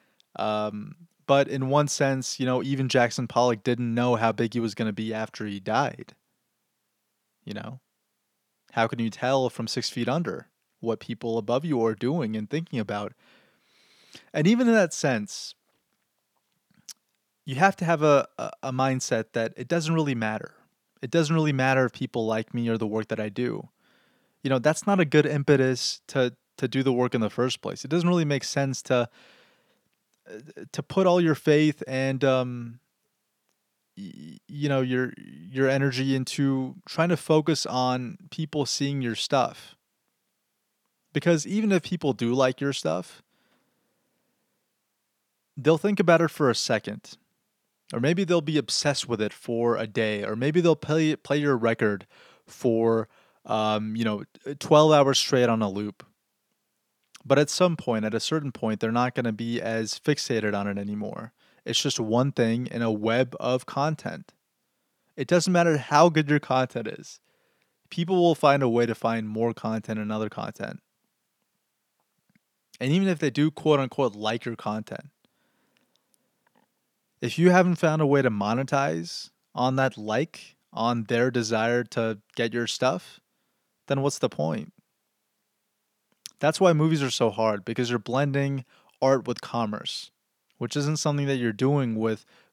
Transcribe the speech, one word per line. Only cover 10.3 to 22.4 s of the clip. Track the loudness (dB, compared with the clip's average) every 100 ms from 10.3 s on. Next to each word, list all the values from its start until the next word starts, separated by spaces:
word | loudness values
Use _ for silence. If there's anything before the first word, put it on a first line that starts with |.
| -6 -12 _ _ _
what | -6 -6
people | -8 -8 -4 -4
above | -2 -2
you | 0 0
are | 0 0
doing | -2 -2 -2 -4
and | -4
thinking | -6 -4 -6
about? | -4 -6 -8 -12 _ _ _ _ _ _ _ _ _ -20 _
And | 0 4
even | 4 4
in |
that | 4 2
sense, | 0 0 0 -4 -10 -16 -18 _ _ _ _ _ _ _ _ _ _ _ _ -20 -20 _ _ _ _ -8
you | 2
have | 2 2
to | 0
have | 2
a, | 4 4 2 -8
a, | -12 -10
a | -6
mindset | -2 -2 -2 -2 -4 -2
that | -4 -6 -6
it | -4
doesn't | -2 0 0
really | 0 -2
matter. | -2 -4 -10 -18 _ _ _ _
It | -2
doesn't | 0 2
really | 2 2
matter | 2 2 4 2
if |
people | -2 -6 -4 -2
like | -2